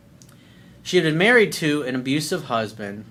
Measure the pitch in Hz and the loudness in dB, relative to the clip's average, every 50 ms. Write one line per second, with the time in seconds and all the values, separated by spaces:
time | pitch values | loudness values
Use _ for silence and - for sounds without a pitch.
0 | - - - - - - - - - - - - - - - - - - 180 180 | -20 -20 -20 -20 -20 -20 -20 -20 -20 -20 -20 -20 -20 -20 -20 -16 -6 0 2 2
1 | 165 160 151 160 185 226 247 240 208 156 - - 170 151 147 147 131 127 127 131 | 2 2 2 2 4 4 6 6 4 2 0 -2 -2 0 0 -2 -2 -4 -6 -4
2 | 123 131 135 143 147 - 190 165 - - 123 113 110 101 - - 107 101 101 107 | -2 -2 -2 -2 -2 -4 -4 -6 -4 -2 -2 -2 -2 -4 -8 -10 -12 -10 -12 -12
3 | 107 - | -16 -18